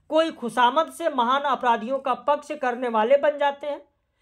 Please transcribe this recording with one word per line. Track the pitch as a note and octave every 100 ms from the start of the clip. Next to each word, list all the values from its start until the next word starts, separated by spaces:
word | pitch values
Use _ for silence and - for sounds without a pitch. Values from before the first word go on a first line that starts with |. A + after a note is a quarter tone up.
| -
कोई | D#4 D#4+
खुशामद | - A#3 A#3+ B3 D4 C#4+
से | C4+ E4+
महान | C4 A#3 C#4
अपराधियों | C#4+ B3 B3 A#3 G#3+ C4
का | C4
पक्ष | A#3 - D4 -
करने | D4+ B3 A#3+ B3
वाले | A3 A3+ C#4
बन | D4+ C#4+
जाते | C#4+ C#4+ D4
हैं। | C#4+ - _ _ _